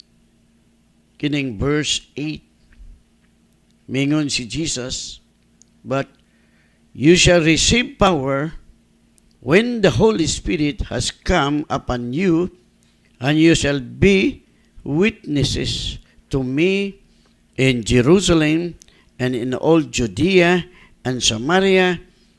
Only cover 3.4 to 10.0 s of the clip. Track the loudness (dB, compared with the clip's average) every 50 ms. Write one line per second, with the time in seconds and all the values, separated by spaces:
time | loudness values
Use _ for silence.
3.4 | _ _ _ _ _ _ _ _ _ -8 -4 -2 0 0 0 0 0 -2 -4 -6
4.4 | -8 -8 -8 -6 -6 -6 -6 -8 -8 -10 -10 -12 -12 -14 -16 -18 _ _ _ _
5.4 | _ _ _ _ _ _ _ _ -8 -4 -4 -4 -4 -6 _ _ _ _ _ _
6.4 | _ _ _ _ _ _ _ _ _ _ -6 2 4 6 6 6 6 4 4 4
7.4 | 4 4 2 2 2 2 2 0 0 -2 -2 2 2 2 2 2 -2 -2 -4 -4
8.4 | -4 -6 -8 -12 -18 _ _ _ _ _ _ _ _ _ _ _ _ _ _ _
9.4 | -2 2 2 2 2 2 0 0 2 2 2 4